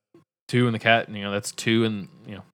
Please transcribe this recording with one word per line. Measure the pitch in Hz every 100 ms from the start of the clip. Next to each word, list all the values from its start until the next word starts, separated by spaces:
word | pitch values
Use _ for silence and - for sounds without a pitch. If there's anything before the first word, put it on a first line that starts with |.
| _ - _ _ -
two | 123 123
in |
the | 110
cat, | 113 117 -
you | 104
know, | 101
that's | 101 -
two | - 120 113 113
in, | 104 85 - -
you | 98
know, | -